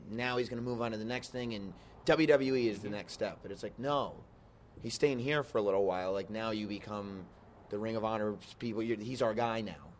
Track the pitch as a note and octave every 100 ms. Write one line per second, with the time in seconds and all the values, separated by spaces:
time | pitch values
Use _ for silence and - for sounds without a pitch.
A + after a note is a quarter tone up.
0 | - A2+ B2 B2 A#2 A#2+ B2 A#2 A#2 A2
1 | A2 B2 - B2 A#2+ G#2+ G2 - - -
2 | - D#3+ D3+ C#3+ C3 C3 A#2 G2+ G#2 G#2
3 | F#2 - G#2 F2+ - G2 G#2+ - C3+ C#3+
4 | G#2 - - - - - - - A#2 -
5 | D3 B2 C3 D3+ C3+ A#2 G2+ F#2+ G2 F#2
6 | F#2 G2 F#2+ A2 A2+ G#2+ G2+ G2+ G#2 G#2
7 | G2+ F#2+ F2+ - - - - G#2 A2 A2+
8 | A2 A2 G#2+ G#2 - - A#2 G#2+ A2+ G#2+
9 | A2 B2 A#2 A2 A#2 A2+ G#2 D2+ E2